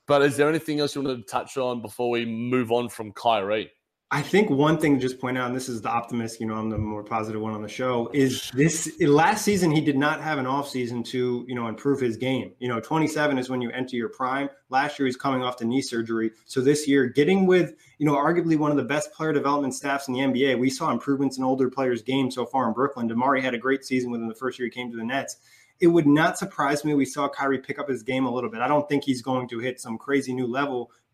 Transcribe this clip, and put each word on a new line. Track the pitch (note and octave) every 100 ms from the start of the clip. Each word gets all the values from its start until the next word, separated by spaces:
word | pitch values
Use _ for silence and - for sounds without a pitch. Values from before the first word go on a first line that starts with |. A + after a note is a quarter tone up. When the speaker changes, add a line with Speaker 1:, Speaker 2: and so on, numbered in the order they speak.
| -
Speaker 1:
but | C#3+
is | C#3+ B2+
there | D3
anything | D#3+ D#3 D3
else | C#3+
you | D3
wanted | C#3 B2 -
to |
touch | B2+ G2+ -
on | B2+ A#2+
before | A2 - B2
we | A#2+
move | A#2 A2+ A#2+ B2+ A#2
on | A#2+ A#2+
from | - G#2+
Kyrie? | - A#2+ A2 G2 G#2+ F#2 _ _ _ -
Speaker 2:
I | C#3+
think | D3 F#3 G#3+
one | C3+ D3+ D#3+
thing | D#3 C3+
to |
just | B2+ -
point | B2+ B2+
out, | B2
and |
this | B2+ B2+
is | A2+
the | A2+
optimist, | A#2 - A#2+ A2+ -
you | A2
know, |
I'm | A2 A2
the | G#2+
more | G#2+ G#2+
positive | G#2 A2+ A2 G#2+
one | A2
on | G#2+
the | G#2
show, | - B2+ A#2+ A#2
is | D3 C3 A#2 -
this, | B2+ D#3+ E3 - -
last | D#3 D3 E3+ G#3+
season | - G3+ F3
he | D3+
did | C#3+ C3+
not | D3 D#3
have | D3+ D3
an | B2+
off | C#3 C3+
season | C3 A#2+ A#2+
to, | A2+ B2+ B2 B2 B2
you |
know, | B2 A2+
improve | G#2+ C#3+ C#3
his | B2+ A2
game. | B2+ B2+ G2 -
You | B2
know, | A2+
twenty-seven | - D#3 D#3 D#3 D3+ C3
is | B2
when | B2+
you | A#2
enter | B2 B2+
your | A#2+ A2
prime. | - B2+ C3+ C#3 - _
Last | C3 D3 -
year | C3
he's | B2+
coming | C#3+ B2+
off | B2+ B2
the |
knee | A2+ C3
surgery. | C3+ A#2 A2+ A2+ A2 - -
So | C3+
this | B2+ D3 C3+
year, | C#3 B2
getting | B2+ D3+ G3 F#3
with, | F#3 D#3 - _ -
you | D3
know, |
arguably | C#3+ D3 F3 E3 D3+
one | D3
of | C#3+
the |
best | A#2+ D3 D3+
player | - D#3
development | D3 C3+ C#3+ C#3 B2+
staffs | C#3+ C#3 -
in |
the | B2+
N | C#3
B | A#2+ C#3
A, | A#2+
we | C3
saw | C3 E3
improvements | A#2+ - C#3 C3+ C3
in |
older | C3 C3 B2+
players' | C3+ C3 A#2
games | A#2 C3+ C3
so | B2+
far | A#2 C3 A#2
in |
Brooklyn. | A2 C3+ B2+ A#2
DeMarre | A2+ C3 C3
had | C3
a | A#2+
great | B2+ C3+
season | - B2+ B2
within | A#2 A2+
the |
first | A2 B2+ B2
year | A#2+
he |
came | B2 A#2+
to | A#2
the |
Nets. | A2+ C3+ A#2+ - _ _ _ -
It | E3+
would | E3+ C#3+
not | D3 E3+ -
surprise | F#3+ - C#3+ D3
me | D#3
we | D3 C3
saw | D3+ C#3
Kyrie | - C#3 C3
pick | - C#3
up | C#3+
his | B2
game | A2 C3 C3
a |
little | A#2+ A#2+
bit. | A2+
I | B2+
don't | D3 -
think | C#3+
he's | - B2
going | B2 B2+ A#2+
to | A#2
hit | B2+ B2+
some | B2 A2+
crazy | - C#3 B2+
new | B2+ B2+
level, | B2+ C#3+ B2 A#2 _ _